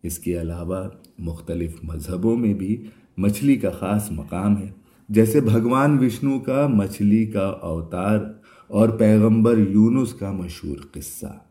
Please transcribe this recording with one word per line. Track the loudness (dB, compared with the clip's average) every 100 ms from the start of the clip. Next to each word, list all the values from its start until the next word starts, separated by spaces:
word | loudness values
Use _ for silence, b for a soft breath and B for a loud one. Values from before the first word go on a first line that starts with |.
اس | -8 -8
کے | -6 -6
علاوہ | -6 -8 -6 -8 -8 -14 _ -12
مختلف | -10 -10 -8 -6 -6 -8
مذہبوں | -12 -10 -8 -2 0 0
میں | 0
بھی | -2 -2 -6 B B B -2
مچھلی | -2 0 0 2
کا | 0
خاص | -4 -2 -2 -2
مقام | -8 -6 -4 0 0
ہے۔ | -2 -14 b b b
جیسے | 4 4 4
بھگوان | 4 2 2 2 4 4
وشنو | 2 0 -2 -2
کا | -2 0 2
مچھلی | 2 0 0 2 2 2
کا | -2 -4
اوتار | -4 -6 -8 -6 -4 0 0 -2 -14 b b b
اور | 2 2
پیغمبر | 4 4 6 6 4 4 4
یونس | 4 4 4 4 -2
کا | -6 -8
مشہور | -8 -10 -10 -10 -10 -12
قصہ | -16 -16 -14 -14 -16 _